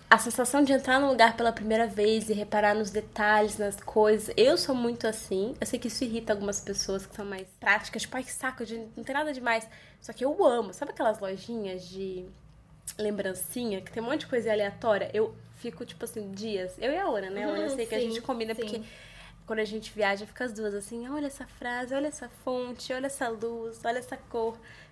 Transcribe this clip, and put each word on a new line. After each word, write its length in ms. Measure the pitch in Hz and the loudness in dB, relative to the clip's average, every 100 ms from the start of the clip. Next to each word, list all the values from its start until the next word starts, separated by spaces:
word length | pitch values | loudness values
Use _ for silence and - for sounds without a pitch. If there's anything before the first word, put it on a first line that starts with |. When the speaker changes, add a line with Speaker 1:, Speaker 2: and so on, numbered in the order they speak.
| - | 6
Speaker 1:
a 80 | 220 | 6
sensação 440 | 240 226 240 277 | 6 0 2 4
de 100 | 269 | 6
entrar 260 | 269 262 262 | 4 4 4
num 80 | 277 | 6
lugar 280 | 226 226 226 | 8 6 6
pela 120 | 233 | 0
primeira 340 | 226 208 220 226 | 0 2 2 2
vez 420 | 196 208 220 220 | 2 4 4 2
e 60 | |
reparar 400 | 208 208 208 208 | -2 0 4 4
nos 160 | 208 208 | 4 0
detalhes, 680 | 202 214 - 208 214 208 208 | -4 -6 0 4 6 4 2
nas 200 | 202 196 | -2 -4
coisas. 540 | - 220 214 214 214 - | 0 4 6 6 2 6
Eu 220 | 240 349 | 6 6
sou 160 | - | 2
muito 320 | 254 233 233 220 | 0 0 0 -2
assim. 480 | 214 - 190 208 294 | -2 -2 -2 -2 -4
Eu 80 | - | -4
sei 120 | 247 | -4
que 100 | 240 | -4
isso 160 | - | -2
irrita 300 | 247 226 226 | -2 -2 0
algumas 260 | 208 202 202 | -2 0 -4
pessoas 460 | - 202 - 196 196 | -4 -6 -2 -4 -6
que 100 | - | -10
são 80 | |
mais 220 | 202 190 185 - | -8 -8 -12 -4
práticas. 440 | 202 208 - 233 | 2 2 2 -8
Tipo, 140 | - 254 | -6 -6
"Ai, 60 | |
que 60 | 247 | -8
saco, 300 | - 262 254 | -4 -6 -4
gente, 260 | 220 226 220 | -8 -8 -10
não 100 | - | -12
tem 100 | 226 | -4
nada 180 | 269 302 | -2 -2
demais." 340 | 262 240 226 226 - - - | -2 0 0 -2 -18 -20 -20
Só 100 | - | -14
que 100 | 226 | -2
eu 220 | 254 311 | 0 6
amo. 300 | 339 233 202 | 6 6 0
Sabe 160 | - 294 | -4 -8
aquelas 280 | - 254 214 | 0 2 2
lojinhas 680 | 196 196 - 233 196 185 170 | -2 -6 -6 -6 -4 -6 -8
de 380 | 190 190 185 180 - - - - - - - | -8 -6 -8 -12 -18 -20 -20 -20 -16 -12 -4
lembrancinha, 840 | 214 208 190 185 208 247 240 190 | -2 -2 -4 -4 -6 -4 -2 -4
que 100 | 190 | -6
tem 120 | 233 | -6
um 40 | 226 | -2
monte 140 | 302 | -2
de 60 | - | 0
coisa 260 | 240 220 | 0 2
aleatória? 580 | 214 202 202 233 202 196 | 2 0 0 2 2 2
Eu 220 | 208 220 - - - | 0 0 -2 -20 -12
fico, 280 | 240 - | -12 -10
tipo 200 | 240 - | -12 -10
assim, 260 | 233 226 202 | -10 -8 -10
dias. 400 | 196 220 196 185 185 | -8 -4 -4 -4 -4
Eu 140 | 233 | -2
e 40 | 330 | 0
a 80 | 392 | 0
Ana, 240 | 233 190 | -2 -2
né? 140 | 196 | -4
A 40 | 208 | -2
Ana, 100 | 302 | -2
eu 120 | 311 | -2
Speaker 2:
Uhum, 60 | 269 | -2
Speaker 1:
sei 100 | 226 | -2
que 80 | |
a 40 | 220 | 0
Speaker 2:
sim, 80 | 226 | 0
Speaker 1:
gente 120 | 226 | -2
combina, 340 | 240 240 220 | -4 -4 -2
Speaker 2:
sim. 60 | 226 | -4
Speaker 1:
porque 220 | 220 220 220 - - - - - - | -4 -6 -10 -16 -20 -20 -20 -16 -6
quando 120 | 220 | -2
a 60 | |
gente 280 | 214 220 214 | -2 -4 -8
viaja, 340 | 208 202 196 208 | 0 2 0 -4
fica 180 | - | -6
as 80 | 247 | -6
duas 220 | 214 214 | -4 -4
assim, 340 | 202 202 233 247 | -4 -8 -10 -6
"Olha 180 | 294 285 | -4 -4
essa 200 | 277 262 | -6 -14
frase, 480 | - 240 247 254 | -10 -6 -4 -2
olha 120 | 269 294 | -2 -2
essa 200 | 294 240 - | -4 -12 -8
fonte, 480 | - 254 247 247 - | -4 -2 -4 -8 -6
olha 140 | 254 269 | -4 -4
essa 220 | 277 247 | -2 -2
luz, 520 | 226 233 233 226 226 | -2 -4 -4 -8 -6
olha 140 | 233 247 | -2 -2
essa 180 | 247 262 | -4 -12
cor." 420 | - 240 226 226 - - - | -6 -2 -2 -4 -16 -20 -20